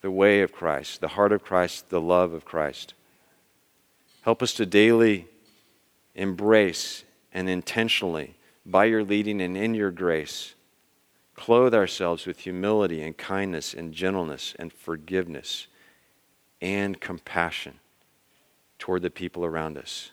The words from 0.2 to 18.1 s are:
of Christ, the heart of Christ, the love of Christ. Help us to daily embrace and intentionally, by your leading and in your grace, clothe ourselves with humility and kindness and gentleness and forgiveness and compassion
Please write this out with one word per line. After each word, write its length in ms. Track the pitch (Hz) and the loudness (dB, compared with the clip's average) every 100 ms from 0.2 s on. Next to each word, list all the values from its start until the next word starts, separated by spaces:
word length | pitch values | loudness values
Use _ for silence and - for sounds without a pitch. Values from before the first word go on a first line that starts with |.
| 98 101 | 6 6
of 100 | 95 | 4
Christ, 480 | - 85 71 73 - | 0 -2 -2 -4 -8
the 80 | 78 | -6
heart 240 | 98 101 | 2 4
of 100 | 101 | 4
Christ, 460 | - 92 87 - - | 2 2 2 -2 -4
the 120 | 92 | -2
love 300 | 80 90 90 | 4 4 4
of 120 | 80 | -2
Christ. 480 | - 82 76 67 - _ _ _ _ _ _ _ _ _ _ _ _ _ | -6 -4 -4 -6 -18 _ _ _ _ _ _ _ _ _ _ _ _ _
Help 200 | - 113 | -2 0
us 100 | 123 | 0
to 120 | - 101 | -2 2
daily 600 | 101 110 117 113 98 85 _ _ _ _ _ _ _ _ | 6 8 8 6 4 -4 _ _ _ _ _ _ _ _
embrace 920 | - 98 90 104 110 98 82 - - - _ _ | -6 -6 -2 6 6 6 -2 -10 -12 -18 _ _
and 160 | 95 92 | -6 -4
intentionally, 880 | 90 - - 113 - 95 80 71 _ _ _ - | -4 -4 -4 0 0 -2 -6 -8 _ _ _ 0
by 200 | 92 110 | 4 4
your 180 | 110 | 2
leading 360 | 101 104 104 104 | 0 -2 0 -4
and 160 | 92 92 | -4 -4
in 160 | 110 | -2
your 200 | 113 101 | -2 -4
grace, 640 | 87 90 80 73 - - _ _ _ _ _ _ _ _ - | -2 -2 -2 -4 -12 -16 _ _ _ _ _ _ _ _ -18
clothe 320 | - 117 127 | 2 4 6
ourselves 540 | 113 92 - 87 85 - | 4 0 -2 -4 -4 -8
with 140 | 85 | -12
humility 600 | - 90 101 107 98 82 | -10 -6 -2 0 0 -2
and 160 | 78 78 | -8 -12
kindness 560 | - 98 98 82 - | -8 -6 -4 -6 -10
and 220 | - 82 | -12 -14
gentleness 600 | 78 92 95 82 69 - - | -6 -4 -2 -6 -8 -12 -14
and 120 | 82 | -16
forgiveness 1000 | _ - 82 78 92 87 71 - - - _ _ _ _ _ _ _ _ _ | _ -12 -10 -4 -4 -4 -10 -12 -12 -14 _ _ _ _ _ _ _ _ _
and 400 | 90 101 101 95 | -4 -2 -4 -6
compassion 800 | - 87 - 87 85 - - - _ _ _ | -10 -12 -6 -4 -2 -4 -14 -18 _ _ _